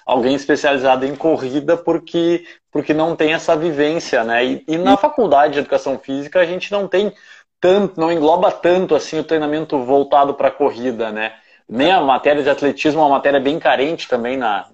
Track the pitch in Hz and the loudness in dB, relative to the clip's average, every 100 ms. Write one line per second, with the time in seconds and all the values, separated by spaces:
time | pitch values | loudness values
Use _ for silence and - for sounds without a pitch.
0 | - 127 123 139 139 143 147 139 131 131 | -2 0 0 -2 0 0 0 0 2 0
1 | 135 143 160 147 131 139 143 170 170 165 | 0 -2 -2 0 -2 -4 -2 -2 0 -4
2 | 165 170 170 170 170 - _ 143 147 156 | -2 -2 0 -2 -4 -20 _ -6 -2 0
3 | 160 160 156 165 - 160 170 143 147 165 | 0 0 0 0 0 0 0 0 0 -2
4 | - 127 113 117 127 135 - 160 185 196 | -2 -2 0 0 0 -4 -6 -2 2 2
5 | 302 - 202 139 151 143 131 135 143 127 | 2 0 2 4 4 0 -2 -2 -2 -8
6 | - 135 143 185 170 180 - 202 190 190 | -8 -10 -4 0 0 -2 -6 -6 -2 -2
7 | 208 - - - _ _ 180 196 196 - | -2 -6 -20 -20 _ _ 2 2 0 -2
8 | 165 170 151 175 185 - 170 180 180 151 | -2 0 2 2 2 0 2 2 2 0
9 | - 160 143 160 147 151 156 147 123 139 | -2 -6 -2 -2 -2 -4 -4 -4 2 2
10 | 139 147 139 135 139 - 139 110 127 110 | 4 2 2 2 -2 0 -2 -2 -6 -4
11 | 113 107 110 - _ _ - 110 151 190 | -6 -4 -8 -10 _ _ -10 -2 2 2
12 | 139 123 143 147 135 135 143 - 156 147 | 2 2 2 0 0 0 0 0 -2 2
13 | 151 135 143 139 131 156 156 135 139 165 | 2 2 2 2 0 -2 0 0 0 -4
14 | - 123 117 135 117 101 - | -4 -4 -4 -4 -4 -4 -8